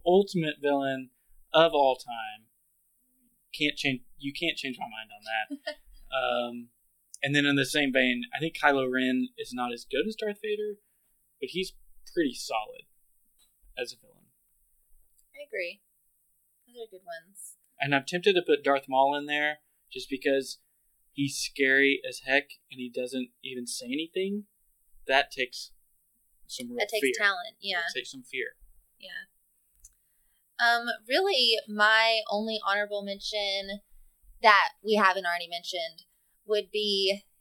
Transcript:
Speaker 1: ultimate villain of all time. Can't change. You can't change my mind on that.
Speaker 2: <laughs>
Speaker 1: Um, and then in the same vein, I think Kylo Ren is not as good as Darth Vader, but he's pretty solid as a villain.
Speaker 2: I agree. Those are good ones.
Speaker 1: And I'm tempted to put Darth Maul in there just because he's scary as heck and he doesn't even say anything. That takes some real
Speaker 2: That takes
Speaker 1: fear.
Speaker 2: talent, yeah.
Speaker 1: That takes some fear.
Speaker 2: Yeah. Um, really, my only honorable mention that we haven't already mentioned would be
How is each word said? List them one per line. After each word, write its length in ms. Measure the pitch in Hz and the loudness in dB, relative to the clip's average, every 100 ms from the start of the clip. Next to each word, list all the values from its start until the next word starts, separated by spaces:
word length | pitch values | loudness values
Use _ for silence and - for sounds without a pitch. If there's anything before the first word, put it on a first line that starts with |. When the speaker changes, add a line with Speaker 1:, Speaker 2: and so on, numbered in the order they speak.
| 170 | 4
Speaker 1:
ultimate 500 | 185 196 185 156 - | 4 4 0 -2 -2
villain 480 | 143 139 135 131 131 _ _ - - | 0 0 0 -4 -8 _ _ -20 0
of 180 | 160 165 | 4 4
all 220 | 151 139 127 | 6 4 2
time. 500 | - 117 110 107 110 _ _ _ _ _ _ _ _ _ _ - | -4 -12 -12 -14 _ _ _ _ _ _ _ _ _ _ _ -2
Can't 180 | 151 - | -2 0
change. 240 | 143 127 - - | -2 -4 -8 -14
You 140 | 139 | -12
can't 240 | - 170 - | -6 -6 -4
change 200 | 139 120 | -6 -8
my 80 | 120 | -10
mind 240 | 110 110 104 | -12 -16 -16
on 60 | 214 156 - 285 - | -6 -4 -4 -8 -12
that. 100 | 302 | -12
Speaker 2:
<laughs> 40 | - - - 135 | -14 -20 -6 -2
Speaker 1:
Um, 540 | 127 120 120 120 120 _ _ _ _ - | 0 0 -2 -8 -16 _ _ _ _ -6
and 140 | 139 143 | 0 2
then 100 | 143 | 4
in 100 | 139 | 2
the 80 | 135 | 2
same 260 | 156 139 | 0 2
vein, 300 | 131 127 123 120 | 2 2 0 -4
I 60 | - | -6
think 160 | 160 - | -6 2
Kylo 320 | 147 139 131 | 4 4 2
Ren 380 | 127 127 127 123 - | 0 0 0 -2 -6
is 140 | 113 | -10
not 200 | 123 123 | -6 -6
as 120 | 120 - | -8 -4
good 180 | 131 190 | -2 -2
as 80 | 214 | -4
Darth 220 | 214 202 | -6 -6
Vader, 340 | 214 208 214 202 _ _ _ _ _ _ | -4 -4 -6 -8 _ _ _ _ _ _
but 80 | 127 | -8
he's 240 | 170 190 - - - - | -6 -6 -8 -20 -20 -8
pretty 200 | 175 147 | -2 -2
solid 500 | 120 - 113 107 - - _ _ _ _ _ _ _ - - | -2 -6 -4 -6 -12 -20 _ _ _ _ _ _ _ -16 -10
as 140 | 123 | -10
a 60 | - | -10
villain. 300 | 104 _ _ _ _ _ _ _ _ - _ _ _ - | _ _ _ _ _ _ _ _ _ -20 _ _ _ -18
Speaker 2:
I 80 | 294 | -12
agree. 360 | 208 175 196 _ _ _ _ _ _ _ _ _ | -8 -8 -10 _ _ _ _ _ _ _ _ _
Those 180 | 240 226 | -18 -16
are 40 | |
good 100 | 185 180 | -18 -16
ones. 500 | 165 170 196 - - _ - | -18 -18 -20 -20 -20 _ -6
Speaker 1:
And 120 | 139 | 0
I'm 120 | 139 131 | 0 0
tempted 260 | 175 190 185 | 0 4 4
to 80 | 175 | 6
put 180 | 143 | 4
Darth 220 | 135 139 - | 4 2 2
Maul 300 | 131 139 147 | 4 4 2
in 80 | 147 | -2
there 320 | 147 151 151 _ _ _ | 0 0 -4 _ _ _
just 180 | 127 123 | -14 -8
because 500 | 135 147 139 135 - _ _ _ _ _ | -2 2 2 0 -10 _ _ _ _ _
he's 240 | - 143 139 | -4 -4 -4
scary 640 | - - 135 135 139 139 131 | -6 0 2 6 4 2 -4
as 140 | 127 131 | -10 0
heck 200 | 135 - - _ | 0 0 -10 _
and 80 | 131 | -12
he 100 | 123 | -10
doesn't 360 | 120 123 131 123 _ | -6 -6 -6 -8 _
even 240 | 135 127 120 | -14 -10 -10
say 200 | - 120 | -10 -6
anything. 560 | 139 165 185 190 208 208 _ _ _ _ - - | -6 -6 -4 -4 -6 -10 _ _ _ _ -12 0
That 240 | 135 - | 2 2
takes 400 | - 127 - - _ _ _ _ _ _ _ - | -2 -6 -8 -16 _ _ _ _ _ _ _ -16
some 200 | - 240 | -14 -10
real 80 | 240 | -6
Speaker 2:
That 100 | 202 | -4
takes 120 | 214 - | 0 0
Speaker 1:
fear. 60 | - | 0
Speaker 2:
talent, 400 | 202 190 - - | 0 -2 -8 -14
yeah. 200 | 202 180 170 | -8 -4 -4
Speaker 1:
That 120 | 143 | -6
takes 120 | 120 | -10
some 120 | 135 | -12
fear. 320 | - 131 117 - - - _ _ | -10 -8 -8 -12 -20 -20 _ _
Speaker 2:
Yeah. 260 | 185 175 190 _ _ _ _ _ - _ _ _ _ _ _ - 233 | -18 -16 -18 _ _ _ _ _ -20 _ _ _ _ _ _ 0 2
Um, 200 | 233 240 220 - | 2 0 -8 -2
really, 480 | 277 381 269 240 214 - | 0 2 2 4 2 -2
my 540 | 208 208 220 226 226 214 | 2 4 6 4 2 0
only 280 | 208 220 220 196 | -4 -4 -4 -2
honorable 380 | 202 208 202 | -2 -2 -6
mention 800 | 202 202 - 214 202 196 196 202 _ - - _ _ - | -6 -10 -6 -4 -2 -4 -6 -10 _ -20 -20 _ _ 2
that 280 | 226 202 165 - | 8 8 6 -2
we 100 | 202 | 0
haven't 320 | 208 190 185 180 | 4 4 2 -2
already 220 | 175 170 | -4 -4
mentioned 540 | 175 175 180 165 165 - _ _ _ - | -10 -8 -6 -6 -10 -20 _ _ _ -2
would 240 | 208 190 | -2 -2
be 520 | 214 208 196 190 196 - _ | -2 0 0 0 -2 -6 _